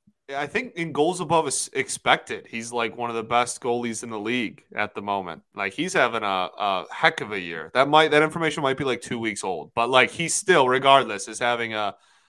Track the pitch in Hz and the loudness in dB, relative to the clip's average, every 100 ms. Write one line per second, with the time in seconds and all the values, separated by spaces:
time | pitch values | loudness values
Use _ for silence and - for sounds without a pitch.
0 | _ _ - 139 143 202 247 - 165 143 | _ _ -12 -8 -6 -6 -6 -6 -4 0
1 | 156 180 160 165 147 - - - 131 - | 0 0 0 0 0 -2 -4 -6 -6 -4
2 | 120 139 - 110 - 117 113 120 113 113 | 2 2 0 -12 -10 -12 -8 -4 -4 -4
3 | 120 113 113 117 120 - 127 120 120 110 | -6 -6 0 0 0 -2 -4 -2 -4 -8
4 | 120 110 107 123 104 - _ - 104 - | -10 -8 -4 -4 -4 -8 _ -6 -6 -6
5 | 101 101 90 78 _ - 98 117 175 175 | -4 -4 -4 -10 _ -8 -6 -4 -2 2
6 | 123 113 104 95 90 - 101 92 78 - | 2 0 -2 -2 -4 -4 -2 -2 -4 0
7 | 165 160 117 104 87 82 78 - 139 151 | 0 0 -4 -8 -8 -10 -2 2 4 6
8 | 156 151 156 170 160 156 139 131 135 120 | 6 6 4 2 -2 0 -2 0 -2 -4
9 | - 123 113 101 98 85 73 - 117 131 | -4 -6 -4 -4 -6 -6 -6 -2 2 4
10 | 120 - 165 - - 175 127 131 135 135 | 4 2 -4 -2 4 6 6 4 6 6
11 | 113 101 - 107 123 120 113 110 101 - | 6 -4 -8 -4 -2 -2 -2 -4 -4 -6
12 | _ _ | _ _